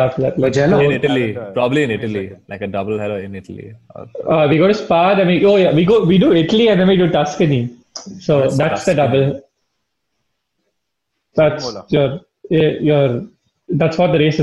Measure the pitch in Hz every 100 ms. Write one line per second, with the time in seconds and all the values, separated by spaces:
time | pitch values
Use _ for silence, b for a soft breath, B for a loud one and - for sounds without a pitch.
0 | 131 - 131 - 131 135 143 143 143 135
1 | 143 131 113 104 107 98 123 147 139 104
2 | 113 104 95 95 - 101 98 98 98 107
3 | 104 101 98 98 - 98 104 110 _ -
4 | - - - 160 147 156 185 214 - 170
5 | 180 196 180 175 196 202 180 151 180 226
6 | 175 185 277 165 156 220 226 185 185 190
7 | 175 160 151 - 165 131 120 - _ -
8 | - - - 147 135 135 156 - - 151
9 | 135 135 135 - - _ _ _ _ _
10 | _ _ _ _ _ _ _ _ _ _
11 | _ _ _ - 151 - 127 104 - 147
12 | 139 156 - _ - 160 151 - 147 147
13 | 139 120 - _ _ _ - 156 160 170
14 | 175 151 156 156